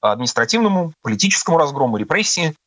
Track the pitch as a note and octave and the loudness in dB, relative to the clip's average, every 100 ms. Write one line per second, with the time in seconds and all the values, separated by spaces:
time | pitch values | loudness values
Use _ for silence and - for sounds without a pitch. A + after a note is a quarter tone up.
0 | G#2+ G#2 B2 - - A3+ G#2+ F#2 E2+ - | 0 0 -2 -2 0 2 2 0 -2 -6
1 | A2+ G#2 G3 - - E3 D3 C3+ C3 G#2+ | -4 0 0 0 2 2 2 0 -2 -2
2 | G#2+ F#3 G#3 - D#3+ D3+ | -2 -2 -2 -2 -4 -4